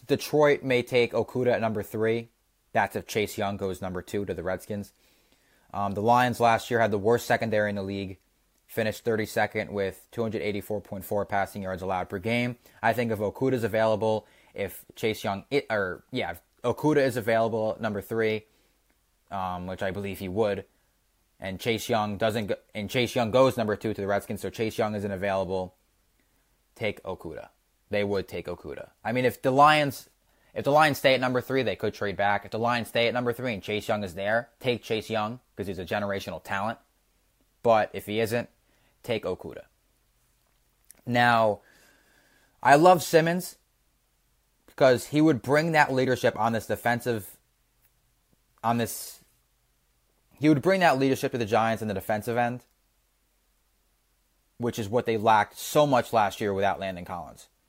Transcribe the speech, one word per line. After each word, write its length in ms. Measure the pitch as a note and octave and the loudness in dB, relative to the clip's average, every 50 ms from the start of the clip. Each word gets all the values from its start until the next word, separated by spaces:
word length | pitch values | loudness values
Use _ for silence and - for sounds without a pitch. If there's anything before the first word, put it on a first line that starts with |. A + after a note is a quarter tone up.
| - | -2
Detroit 560 | - C#3+ - - - D3 D3+ D3+ D3 C#3+ C#3 | -2 -2 -2 0 0 2 4 6 6 4 2
may 200 | - C3 B2+ B2 | 0 0 0 0
take 300 | A#2+ - B2+ B2 A#2+ A2+ | 0 2 2 2 2 4
Okudah 400 | - A#2 G#2+ - - B2+ B2+ B2 | 2 -2 -2 -2 -2 0 0 2
at 80 | A2+ G2+ | 2 2
number 220 | A2 A2+ G#2+ G#2+ | 0 -2 -2 -4
three. 460 | F#2+ - - G#2+ A2 A2 A2+ A#2 A#2 - _ _ _ _ _ _ _ _ | -6 -6 -4 -2 0 0 0 -2 -4 -8 _ _ _ _ _ _ _ _
That's 220 | - A2+ G2+ - - | 0 0 0 0 -2
if 120 | G#2 F2+ | -8 -8
Chase 300 | - - A2 G#2 - - | -4 -2 -2 -2 -2 -2
Young 200 | A2 G2+ G2 G2+ | -4 -4 -4 -4
goes 260 | F#2 G2 F#2+ F2+ - | -4 -4 -6 -4 -6
number 180 | F#2+ F#2 F2+ F2+ | -8 -8 -8 -8
two 240 | - - - G#2 G2+ | -8 -6 -6 -4 -4
to 80 | G2+ | -4
the 120 | F2+ E2+ D#2+ | -6 -6 -4
Redskins. 480 | F#2 F#2 F2+ - - G#2+ G2+ G2 - _ _ _ _ _ _ _ _ _ _ _ _ _ _ _ _ - | -4 -4 -6 -6 -8 -8 -8 -8 -12 _ _ _ _ _ _ _ _ _ _ _ _ _ _ _ _ -8
Um, 180 | G2 G2+ G2+ | -6 -4 -4
the 80 | G2 G2+ | -2 0
Lions 380 | G#2 A#2 A#2+ B2 B2+ B2 A#2 - | 2 4 4 4 4 2 2 2
last 320 | A#2 A#2 A2+ A2+ - - | 4 4 4 2 0 0
year 100 | A#2+ A2+ | 2 2
had 120 | A2+ G#2 | 2 2
the 60 | A2 G2+ | 2 2
worst 280 | F#2+ A2+ A#2+ A#2 - | 2 2 2 2 2
secondary 420 | - A#2+ A2 A#2 A2+ A2 G#2+ G#2 G#2 | 0 0 0 2 0 0 2 0 0
in 80 | G2+ | -2
the 60 | G2+ | -4
league. 360 | F#2+ F#2+ G2 G2 G2 F#2 F#2 - _ _ _ _ _ _ _ _ _ _ | -6 -6 -6 -6 -6 -8 -10 -14 _ _ _ _ _ _ _ _ _ _
Finished 360 | - A2+ A2 G#2+ G2+ - - | -6 -2 -2 -2 -4 -2 -2
thirty-second 680 | A#2+ A2 G#2+ G#2+ - - A2 G#2+ - - G#2+ G#2 - | -2 0 0 -2 -2 0 -2 -2 0 -2 -6 -6 -4
with 340 | G2+ G2+ G2 F#2+ F2 - - _ | -4 -4 -4 -4 -4 -8 -18 _
two 100 | - A#2 | -8 -6
hundred 200 | A2+ A2 G#2 G2 | -6 -4 -4 -4
eighty-four 380 | D2 G#2+ G2 G2+ - - G#2+ G2+ | -4 -4 -4 -6 -6 -6 -8 -8
point 240 | - - G#2 F#2+ F#2 | -8 -10 -12 -12 -8
four 220 | - A2 G2+ F#2+ | -4 -4 -4 -2
passing 360 | - G#2+ G2 F#2+ - - G#2 | -2 -2 -2 -2 -2 -6 -8
yards 200 | F#2+ F#2 F#2+ E2+ | -8 -8 -8 -6
allowed 260 | F#2 F#2+ F#2+ F2+ F2+ - | -6 -4 -4 -4 -4 -6
per 120 | - F#2+ | -8 -6
game. 360 | F2 A2+ A#2+ A#2+ B2 B2 A#2+ - _ - _ - | -4 -2 -2 -2 -2 -4 -6 -10 _ -20 _ -2
I 120 | A2 A#2 | -2 -2
think 180 | A2 B2 A#2+ A2+ | 0 0 -2 -2
if 80 | A2 G2+ | -2 -2
Okudah's 460 | G#2+ G2 - - C3+ C3 C3 A#2 A2+ | -2 -4 -2 -2 -2 0 0 0 -2
available, 640 | G2+ G#2 A2 A2 A2 A2 G2 A2 A2 A2 G#2 - _ _ _ _ _ _ | -2 0 2 2 2 2 0 0 0 0 -2 -4 _ _ _ _ _ _
if 300 | - G2+ F#2 - - - - - | -8 -8 -8 -8 -14 -20 -20 -10
Chase 300 | - - A2 G#2 - - | -4 -2 -2 -2 -2 -4
Young, 200 | G#2+ G2 G2 - _ | -4 -4 -4 -6 _
it, 160 | C#3 C#3+ - - | -2 -2 -2 -2
or, 360 | A2 G#2 G2 F2+ E2+ - - _ | -2 -2 -2 -2 -6 -8 -12 _
yeah, 180 | B2+ B2 G2 E2+ | -6 -6 -4 -6
if 100 | E2+ - _ _ _ _ | -8 -12 _ _ _ _
Okudah 420 | - B2 A2 - - D3+ D3+ C#3+ C3+ | -4 -4 -2 0 0 2 2 4 2
is 120 | C3 A2 | 2 0
available 560 | B2 F#2+ A#2 A2+ A2+ A2+ A2+ A2+ A2 A2 A2 | -2 0 0 2 2 2 0 0 -2 -2 -2
at 80 | - - | -4 -4
number 200 | A2 A2 G#2 G2+ | -4 -4 -4 -4
three, 440 | - - A2+ A2+ A2 G#2+ G#2+ G#2 - _ _ _ _ _ _ _ _ _ _ _ _ _ _ _ _ _ | -6 -4 -2 0 0 0 0 -2 -6 _ _ _ _ _ _ _ _ _ _ _ _ _ _ _ _ _
um, 340 | G2 G2 F#2 F#2 F2+ F2 F2+ | -8 -6 -4 -4 -6 -6 -8
which 160 | F#2 F#2 - | -8 -8 -6
I 80 | G2+ F#2+ | -6 -6
believe 300 | F2 G2+ G2+ G2+ F#2+ - | -4 -6 -6 -8 -8 -8
he 80 | G2 F#2 | -8 -4
would, 380 | F2+ A2 A2 G2+ G2 G2 - _ _ _ _ _ _ _ _ _ _ _ _ _ _ _ | -2 0 0 0 -2 -4 -8 _ _ _ _ _ _ _ _ _ _ _ _ _ _ _
and 180 | - F#2+ F#2+ F2+ | -10 -10 -10 -4
Chase 300 | - A#2+ A2+ G#2 - - | -2 -2 -2 -2 -2 0
Young 280 | A#2 A2 G#2+ G#2 G2+ | 0 0 0 -2 -2
doesn't 300 | F#2+ A2+ A2 G#2 A#2 G#2 | -2 -2 -2 0 -2 -4
go, 80 | F#2+ - - _ _ | -4 -6 -8 _ _
and 160 | - A2 G2+ F#2 | -10 -10 -8 -2
Chase 280 | - C3 A#2+ A2 - | -2 0 0 0 0
Young 160 | B2+ A#2 G#2+ | -2 -2 2
goes 240 | G2 B2+ C3+ C3 - | 4 4 4 4 2
number 180 | A#2+ A2 G#2 G2+ | 0 -2 -2 -2
two 180 | - - A2 | -2 -4 -4
to 80 | G#2 - | -4 -2
the 60 | G2 | -2
Redskins, 340 | G2 G2+ G2+ - - G#2+ F#2+ | -2 -2 -2 -2 -6 -8 -8
so 100 | - F#2+ | -8 -8
Chase 280 | - - A2+ A2 - - | -6 -4 -4 -4 -2 -2
Young 160 | A2 G#2+ G#2+ | -2 -2 -2
isn't 160 | G2+ G2+ G2+ | -4 -6 -6
available, 640 | G2 F2+ G2 G2+ F#2+ G2 F#2+ F2+ F#2+ F#2 F#2 F2 - _ _ _ _ _ _ _ _ _ _ _ _ _ _ _ _ _ _ _ _ | -4 -4 -2 -2 0 -2 -2 -2 -2 -4 -4 -6 -10 _ _ _ _ _ _ _ _ _ _ _ _ _ _ _ _ _ _ _ _
take 260 | - A2+ G#2 F#2+ - | -6 -6 -6 -6 -6
Okudah. 460 | - F#2+ F2+ - - E2 D2+ - - - _ _ _ _ _ _ _ _ | -8 -10 -10 -10 -10 -12 -12 -12 -14 -18 _ _ _ _ _ _ _ _
They 140 | G#2 G#2 G#2 | -2 -2 0
would 240 | G2+ G2+ F#2+ F#2 - | 0 0 -2 -4 -4
take 180 | - F2+ - | -8 -8 -8
Okudah. 440 | - F2 - - D2 C#2 - - - _ _ - | -8 -10 -10 -10 -12 -12 -12 -14 -18 _ _ -6
I 60 | A2 | -4
mean, 140 | A#2+ B2+ B2+ | -2 2 2
if 180 | A#2+ - - | 0 0 0
the 80 | - C3+ | -2 2
Lions, 580 | B2+ C#3 C#3+ D3+ D3+ D3+ D3 C#3 - - - - _ _ _ _ _ _ _ _ _ | 6 8 8 8 8 6 2 0 -4 -8 -16 -20 _ _ _ _ _ _ _ _ _
if 80 | - | -4
the 80 | G#2+ C#3 | 0 2
Lions 280 | C#3+ D3+ D#3 D3+ C3+ - | 4 6 6 4 2 2
stay 160 | - C3+ C3 | 4 4 4
at 60 | B2 | 4
number 200 | B2+ B2+ B2+ B2 | 2 0 0 -2
three, 240 | - - C3 C3+ B2 | -2 0 0 0 0
they 100 | G#2 F#2 | 0 -2
could 180 | - - G#2+ | -2 -4 -4
trade 240 | - - A2 G2+ F#2 | -4 -4 -6 -4 -2
back. 280 | F#2 G2+ G2+ G2+ G#2 - | 0 0 0 0 0 -4
If 80 | G2+ | -6
the 60 | - A2 | -4 -2
Lions 260 | A#2 A#2 B2 A#2+ G#2+ | 0 0 0 -2 -4
stay 220 | - - A#2 A#2 A2+ | -2 0 2 2 2
at 60 | A2 | 2
number 180 | B2 B2 A#2+ | 0 -2 -2
three 200 | A2+ - B2+ B2+ | -2 -2 -6 -6
and 120 | A2 F#2 - | -6 -6 -6
Chase 240 | - A2 G#2 - - | -4 -4 -4 -2 -2
Young 160 | G#2+ G#2 G#2 | -2 -2 -4
is 100 | F#2 D#2+ | -6 -6
there, 360 | F#2+ G2 G#2 A2 A#2 B2 - _ _ | -4 -2 0 0 0 -2 -4 _ _
take 240 | - B2+ A#2+ A2 - | -2 -2 -2 -2 -4
Chase 260 | - A2+ A2 - - | -4 -4 -4 -4 -4
Young 300 | A2+ G#2+ G#2+ A2 B2 B2+ _ _ _ | -4 -4 -4 -4 -6 -10 _ _ _
'cause 100 | - G2 | -8 -8
he's 140 | G2 F#2 F2+ | -6 -6 -8
a 40 | F2+ | -6
generational 560 | - A2 G#2 G2+ G2+ G2 G2 - G2 E2+ D#2+ | -4 -4 -4 -2 -4 -4 -6 -6 -8 -10 -10
talent. 380 | - - G2+ G2 G2+ A2+ A#2 - _ _ _ _ _ _ _ _ _ _ _ _ _ _ _ _ - | -8 -6 -6 -4 -4 -4 -6 -8 _ _ _ _ _ _ _ _ _ _ _ _ _ _ _ _ 4
But 260 | A#2 A2+ G#2+ G#2 - | 6 6 6 4 2
if 140 | - G2 - | -4 -8 -6
he 140 | G2+ G#2 A2 | -4 -2 -2
isn't, 280 | A2+ G2+ A#2 A#2+ A2+ - _ _ _ _ _ _ _ _ _ _ | 0 0 0 -4 -4 -6 _ _ _ _ _ _ _ _ _ _
take 220 | - - A2+ G#2+ - | -6 -4 -4 -4 -2
Okudah. 400 | F#2+ F2+ - - D2 - - - _ _ _ _ _ _ _ _ _ _ _ _ _ _ _ _ _ _ _ _ _ _ _ _ _ - _ _ | -4 -6 -6 -8 -12 -14 -14 -16 _ _ _ _ _ _ _ _ _ _ _ _ _ _ _ _ _ _ _ _ _ _ _ _ _ -20 _ _
Now, 540 | A#2+ A#2+ A#2+ A#2+ A#2+ A#2 A2+ A2+ G#2+ G2+ - _ _ _ _ _ _ _ _ _ _ _ _ _ _ _ _ _ _ _ _ | -2 2 4 4 6 6 6 4 4 2 -2 _ _ _ _ _ _ _ _ _ _ _ _ _ _ _ _ _ _ _ _
I 120 | - B2+ C#3 | 6 6 8
love 280 | D3+ E3+ F3+ F#3 F3 | 10 10 8 8 8
Simmons 540 | - - E3 D#3 D#3+ E3 F3 F3+ F3 - - _ _ _ _ _ _ _ _ _ _ _ _ _ _ _ _ _ _ _ _ _ _ | 4 4 4 4 4 4 0 -2 -4 -8 -14 _ _ _ _ _ _ _ _ _ _ _ _ _ _ _ _ _ _ _ _ _ _
because 400 | - _ - C#3+ C3 B2+ A2+ - | -20 _ 4 6 6 6 4 0
he 160 | - C#3 D3+ | 0 2 4
would 180 | D#3 D#3+ D3 G#2+ | 4 4 4 2
bring 320 | - B2 C#3+ D3+ D#3+ E3+ | 0 0 2 2 2 2
that 180 | D#3 D3+ C#3+ C3+ | 4 4 4 4
leadership 480 | C3+ B2+ C3 B2+ B2 - - A#2+ - G2+ | 2 0 2 0 0 2 2 0 0 2
on 140 | G#2+ A#2 | 0 0
this 140 | A2+ A2 - | 0 -2 -4
defensive, 720 | - G#2+ - - A#2 A#2+ A#2 - B2 A#2 G#2+ G2+ - - _ _ _ _ _ _ _ _ _ _ _ _ _ _ _ _ _ _ _ _ _ _ _ _ _ | -4 -6 -2 0 -2 -2 0 -2 -4 -4 -4 -6 -12 -18 _ _ _ _ _ _ _ _ _ _ _ _ _ _ _ _ _ _ _ _ _ _ _ _ _
on 140 | - A2+ A#2+ | -2 0 0
this, 440 | A#2 A#2 - - - - - - - _ _ _ _ _ _ _ _ _ _ _ _ _ _ _ _ _ _ _ _ _ _ _ - | 0 -2 -4 -4 -10 -12 -14 -16 -20 _ _ _ _ _ _ _ _ _ _ _ _ _ _ _ _ _ _ _ _ _ _ _ 0
he 120 | C#3 D#3 | 4 4
would 100 | D#3 C3 | 4 4
bring 200 | B2 F#3 F#3+ F#3+ | 4 2 4 4
that 180 | F3 D#3+ C3+ C3+ | 4 4 4 4
leadership 340 | C3+ C3+ C3 - C#3+ B2+ | 2 2 2 0 0 -4
to 60 | - A#2+ | -2 -2
the 80 | A#2 | 0
Giants 340 | G2 A2+ A2 A2+ A2+ A2+ G#2+ | 2 4 4 4 2 0 -2
in 80 | A2+ G#2+ | -2 -4
the 60 | G2 | -4
defensive 420 | F#2+ - - A2 G#2+ G2+ A#2+ A2+ | -4 -4 -2 -4 -2 -2 -2 -2
end, 240 | A#2+ A#2+ A#2+ B2 B2 - _ _ _ _ _ _ _ _ _ _ _ _ _ _ _ _ _ _ _ _ _ _ _ _ _ _ _ _ _ _ _ _ _ _ _ _ _ _ - | 0 0 -2 -2 -6 -12 _ _ _ _ _ _ _ _ _ _ _ _ _ _ _ _ _ _ _ _ _ _ _ _ _ _ _ _ _ _ _ _ _ _ _ _ _ _ -4
which 200 | A#2 A#2+ - - | -4 -4 -2 -4
is 80 | G#2+ | -6
what 200 | G2 A2+ A#2+ A2+ | -2 -2 0 0
they 100 | A#2 A2+ | 0 -2
lacked 420 | G#2+ G#2 A2+ A2 G#2+ G#2 - - - | 2 4 6 6 6 4 2 -4 -10
so 280 | - - - D3+ D3+ | -12 2 4 4 4
much 260 | D3 C3 A#2+ - - | 6 4 2 2 2
last 260 | - A2 G#2 G2 - - | 2 2 2 2 0 -2
year 140 | A2 G2+ | -2 -2
without 260 | G2 F#2+ G2 G2 E2+ C#2+ | 0 2 0 0 0 -2
Landon 280 | G2 F#2+ F#2 F2 F2 | -4 -8 -8 -8 -10
Collins. 420 | - F#2 F2 D#2 C#2 - - - _ _ _ _ | -10 -12 -12 -12 -14 -18 -20 -20 _ _ _ _